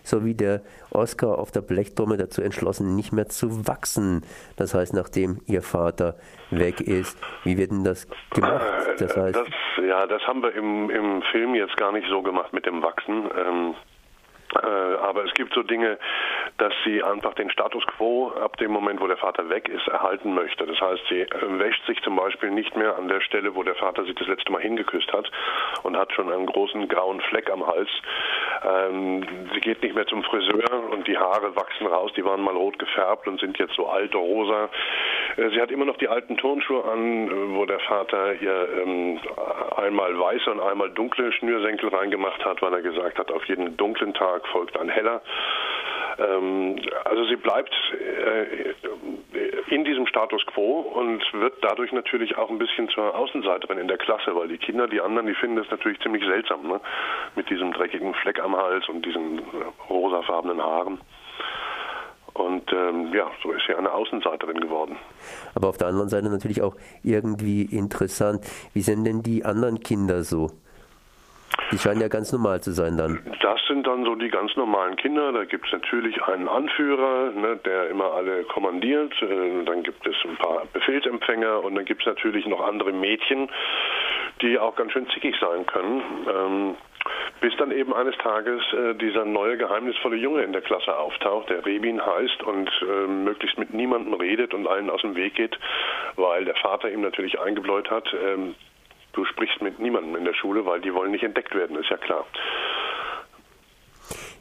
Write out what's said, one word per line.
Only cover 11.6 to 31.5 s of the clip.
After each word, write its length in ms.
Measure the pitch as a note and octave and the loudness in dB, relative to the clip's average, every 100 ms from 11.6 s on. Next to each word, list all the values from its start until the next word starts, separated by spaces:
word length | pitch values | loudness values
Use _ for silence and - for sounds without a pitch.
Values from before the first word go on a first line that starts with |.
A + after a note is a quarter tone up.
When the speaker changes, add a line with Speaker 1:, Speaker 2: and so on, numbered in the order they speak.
| G2 - | 0 0
Speaker 2:
gar 160 | G2+ | 0
nicht 160 | G#2 F#2 | 0 0
so 140 | F#2+ | 0
gemacht 300 | F#2+ F#2 - | 0 0 -2
mit 140 | F#2 F#2 | -2 -2
dem 160 | E2+ | 0
Wachsen. 480 | E2 - - G#2+ G#2 F#2 | 0 -2 -2 -2 -2 -2
Ähm, 380 | F2+ F2 F2 D#2+ - - - - - - - | 0 0 0 -4 -12 -20 -20 -20 -20 -18 -2
äh, 120 | - A2+ | 0 0
aber 580 | G2+ F#2 F#2+ G2 G2 | 0 0 0 0 0
es 80 | F#2+ | 0
gibt 220 | - B2+ | -2 0
so 80 | B2+ | -2
Dinge, 360 | A#2 A#2 A2+ G#2 - - - - - - | 0 2 2 0 -4 -4 -4 -4 -6 0
dass 160 | G#2 - | 0 2
sie 180 | A2+ G#2 | 0 0
einfach 300 | F#2+ G#2 A2 | 0 0 -2
den 160 | - G2+ | -2 -2
Status 320 | - G#2+ A#2+ - - | 0 -2 -2 -4 0
quo 320 | A2+ A#2+ B2+ - | 0 2 0 -2
ab 200 | G#2+ - | -4 0
dem 120 | A2 | 0
Moment, 300 | G#2+ G2+ G2+ | 2 0 0
wo 60 | F#2+ | 0
der 100 | F2+ | 2
Vater 320 | F#2+ F2+ E2+ | 0 0 0
weg 180 | G2 - | -2 -2
ist, 180 | - - | -2 0
erhalten 460 | - F#2+ G2 G#2 | 2 2 0 0
möchte. 320 | F#2 E2 - D#2+ | 0 0 -2 -2
Das 120 | E2 | 0
heißt, 220 | F#2+ F#2 - | 0 0 0
sie, 120 | F2+ | 0
äh, 360 | F2+ F2+ G#2 F#2+ | 0 -2 -2 0
wäscht 280 | G2 - - | 0 0 -2
sich 160 | A#2 | -2
zum 140 | - F#2+ | 0 2
Beispiel 340 | F#2+ - G#2+ | 0 0 0
nicht 260 | G#2 G#2 A2+ | 0 0 2
mehr 220 | G#2+ F#2 | 2 2
an 100 | F#2 | 0
der 140 | F#2+ | 0
Stelle, 320 | - G#2+ G2+ | 2 0 0
wo 80 | F#2 | 0
der 140 | F2+ F2+ | 0 0
Vater 280 | F#2+ F2+ | 0 0
sie 80 | F#2 | -2
das 140 | F2+ F2+ | -2 -2
letzte 240 | F#2+ - | -2 0
Mal 80 | F#2 | 0
hingeküsst 500 | A2 A2+ G#2 F2 - | 0 0 0 -2 0
hat 160 | G2+ - - - - - - | 0 -2 -4 -4 -2 -2 -2
und 120 | F#2+ F2+ | -2 0
hat 160 | G2 | 0
schon 180 | - F#2 | 0 0
einen 140 | F2+ | 0
großen 420 | F#2 - G2+ G#2+ G2 | 0 2 0 0 0
grauen 360 | F2+ F#2 F#2+ | 2 2 0
Fleck 260 | - A2 G#2+ | 0 0 0
am 160 | F#2+ F2 | 0 2
Hals. 220 | E2+ G#2 - - - - - - - | 2 0 -2 -4 -4 -2 -2 -2 0
Ähm, 640 | G2 F#2+ F#2+ F#2+ F#2+ F#2 F#2 F2+ F#2 | 2 2 2 0 0 0 -2 -8 -6
sie 60 | G2+ | -2
geht 220 | A2+ A2 | 0 0
nicht 120 | A#2+ | 0
mehr 120 | G#2 G#2 | 0 0
zum 160 | A2 | -2
Friseur 680 | - A2 G2 G#2+ A#2 B2 A2+ | 0 0 2 4 2 0 -2
und 160 | G#2+ F#2 | -4 0
die 80 | F2 | 2
Haare 400 | F#2 G2+ G2+ | 4 2 2